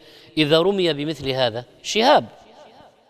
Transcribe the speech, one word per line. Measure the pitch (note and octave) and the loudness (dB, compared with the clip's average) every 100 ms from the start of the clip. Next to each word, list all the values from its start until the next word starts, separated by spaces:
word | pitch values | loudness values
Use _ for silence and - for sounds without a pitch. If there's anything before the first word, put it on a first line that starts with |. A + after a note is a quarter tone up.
| - - - - | -12 -20 -10 -2
إذا | D3 D#3+ | 2 4
رمي | F3 G3+ E3+ | 2 0 -2
بمثل | C#3+ D3+ D3+ C3+ | -2 -6 -6 -6
هذا؟" | C3 B2 A2+ B2 - | -2 -2 -2 -12 -16
شهاب. | - G#3 B3 C#4 A2 - - - - - - _ _ | -6 0 2 2 0 -14 -20 -20 -20 -20 -20 _ _